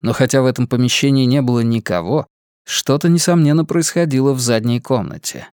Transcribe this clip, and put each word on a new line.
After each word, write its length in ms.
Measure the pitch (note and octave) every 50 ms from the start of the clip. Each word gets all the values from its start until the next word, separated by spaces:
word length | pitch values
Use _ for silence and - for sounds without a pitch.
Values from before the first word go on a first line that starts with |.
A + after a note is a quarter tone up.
Но 140 | - A2 A#2
хотя 260 | - C3 B2 - C#3
в 60 | B2+
этом 200 | B2+ B2 - B2
помещении 600 | A#2+ C3 A#2+ B2 B2 - - - C#3 C#3 C3+ C3
не 160 | B2 B2+ C#3+
было 180 | C3+ B2 B2 A#2+
никого, 680 | A#2 A#2 A#2 A2+ - - - F2 E2 F2 B2+ D#3 - _ _ _ _ _ _ _ _
что-то, 460 | - - - - - C#3 C#3+ - E3+
несомненно, 560 | E3+ F3 - - F3 E3+ D#3+ D3 D3 D#3+ D#3+
происходило 680 | D#3 - F3 D#3+ - - E3+ E3+ D#3+ C3+ C3 C3 C#3
в 80 | C3+ B2+
задней 400 | B2 A#2+ A#2+ A2+ A2 A#2+ A#2+ A#2+
комнате. 720 | - - C3+ A#2+ G2 - - - - - - - - - _